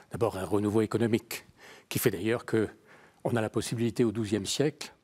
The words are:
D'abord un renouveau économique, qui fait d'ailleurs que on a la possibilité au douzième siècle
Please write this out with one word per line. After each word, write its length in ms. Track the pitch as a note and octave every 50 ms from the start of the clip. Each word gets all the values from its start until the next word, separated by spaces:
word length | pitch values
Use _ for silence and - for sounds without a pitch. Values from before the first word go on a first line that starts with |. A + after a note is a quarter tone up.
| - -
D'abord 260 | - F2 A2+ G2+ -
un 80 | F#2+ F#2+
renouveau 340 | E2+ G#2 G2+ G#2 G#2 G2+ A2+
économique, 640 | G#2+ - - G#2+ A#2+ G#2+ A#2 A2 - - - - - - - - - - - - - -
qui 100 | - -
fait 120 | - A#2
d'ailleurs 340 | F#2+ E2+ G2+ A2 A#2 A#2 -
que 240 | - - A2+ G#2 - - - _ - - - - - _ _ -
on 100 | C#3 A#2+
a 60 | A2+
la 80 | A2 G#2
possibilité 560 | - A2+ - - B2+ A#2 A#2+ A#2 - - A#2+
au 80 | A2 G#2
douzième 320 | A#2 A2 G2 G#2+ G#2 F#2+
siècle 480 | - - - C3+ D#3 - - - - - _